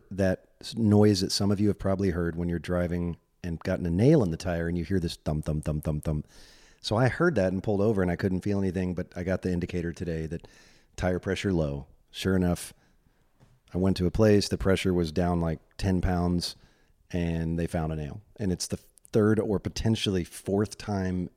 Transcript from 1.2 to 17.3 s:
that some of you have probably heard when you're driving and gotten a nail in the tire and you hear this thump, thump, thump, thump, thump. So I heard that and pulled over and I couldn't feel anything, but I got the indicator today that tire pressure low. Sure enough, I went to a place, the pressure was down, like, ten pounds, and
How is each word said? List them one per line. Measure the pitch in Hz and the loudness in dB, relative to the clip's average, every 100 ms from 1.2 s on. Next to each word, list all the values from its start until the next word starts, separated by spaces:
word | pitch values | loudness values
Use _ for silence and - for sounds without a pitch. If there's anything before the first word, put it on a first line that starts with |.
that | 98 | 0
some | - 101 | 0 0
of | 101 | 2
you | 104 | 0
have | 92 | 0
probably | 98 95 98 | 0 0 0
heard | 85 85 | 0 -2
when | 82 87 | -2 -2
you're | 85 | -2
driving | 78 90 87 87 87 82 _ _ | -2 0 0 -2 -4 -6 _ _
and | 90 82 | -8 -6
gotten | - 92 87 | -2 -2 0
a | |
nail | 85 123 160 | 4 6 6
in | 95 | 2
the | 82 | -2
tire | 95 85 85 | -4 -2 -2
and | 87 | -2
you | |
hear | 82 95 | -2 -2
this | 82 - | -2 -4
thump, | - 76 | -4 -4
thump, | 76 78 | -2 -4
thump, | 78 76 | -2 -4
thump, | 80 76 | -2 -4
thump. | - 76 - - - - - _ | -2 -4 -6 -14 -20 -20 -20 _
So | - 107 | -2 0
I | 127 | 0
heard | - 175 131 | 2 0 2
that | 92 | 0
and | 95 | 0
pulled | 101 101 | -2 0
over | 104 101 | 2 2
and | 90 | 0
I | 85 | 0
couldn't | 101 92 | -2 -2
feel | 104 101 | -2 -2
anything, | 95 87 92 | -2 -2 -2
but | 87 87 | -4 -8
I | 92 | -8
got | 90 90 | -4 -2
the | 92 | -2
indicator | 87 87 90 85 | -2 -2 -4 -6
today | 82 85 80 80 | -6 -6 -6 -6
that | 80 - - - _ _ - | -8 -12 -20 -20 _ _ -4
tire | 92 90 | -2 0
pressure | - 92 104 | -2 -2 0
low. | 90 76 71 69 - _ | 0 0 -4 -10 -20 _
Sure | - 92 | -6 0
enough, | 95 90 85 - - _ _ _ _ _ _ _ _ _ | 2 2 0 -4 -18 _ _ _ _ _ _ _ _ _
I | 87 | 0
went | 95 90 | 2 2
to | 90 | 2
a | |
place, | - 110 104 92 | 4 6 6 4
the | 95 | 0
pressure | 98 92 98 | 2 2 2
was | 87 82 | 0 0
down, | 78 87 87 | 0 0 2
like, | 82 78 _ - | 0 -4 _ -4
ten | 101 92 | 0 0
pounds, | 85 90 87 87 - - - _ _ _ - | 2 0 0 0 -4 -10 -20 _ _ _ -8
and | 90 85 | -4 -2